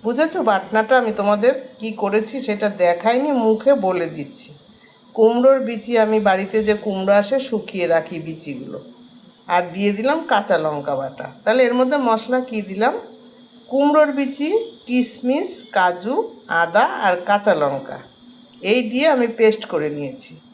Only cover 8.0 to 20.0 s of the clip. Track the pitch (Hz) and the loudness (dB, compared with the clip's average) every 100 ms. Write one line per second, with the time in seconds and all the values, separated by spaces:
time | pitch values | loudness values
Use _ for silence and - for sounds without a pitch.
8 | 160 170 156 156 147 123 - - - - | 0 -10 -10 -12 -10 -12 -12 -14 -16 -20
9 | - - - - - 180 180 185 202 202 | -20 -20 -20 -20 -2 0 0 -2 -2 0
10 | 247 320 302 214 202 170 156 147 143 139 | 0 -2 0 -2 2 0 0 -4 -4 -4
11 | 135 - - - - 240 247 247 254 294 | -6 -10 -14 -6 0 2 2 2 2 2
12 | 247 220 220 254 254 220 190 190 240 427 | 2 0 0 -2 -2 -8 -6 -2 -2 -2
13 | - - - - - - - 269 285 302 | -12 -20 -20 -20 -20 -20 -4 0 4 4
14 | 294 277 262 277 294 427 453 - - 247 | 4 2 -4 -4 -2 -2 -2 -12 -4 -2
15 | 240 - 247 285 370 - - 196 180 180 | -2 -4 -2 -2 -2 -8 -4 2 2 0
16 | 196 302 - - - 165 170 185 269 - | -4 -2 -4 -10 -4 0 2 2 2 0
17 | 202 180 180 202 202 165 143 135 - - | 0 0 0 0 2 2 0 -2 -8 -14
18 | - - - - - - 190 247 220 247 | -16 -20 -20 -20 -20 -8 0 0 0 0
19 | 311 269 233 226 220 214 - 170 151 147 | 2 2 0 2 2 2 -4 -4 -4 -6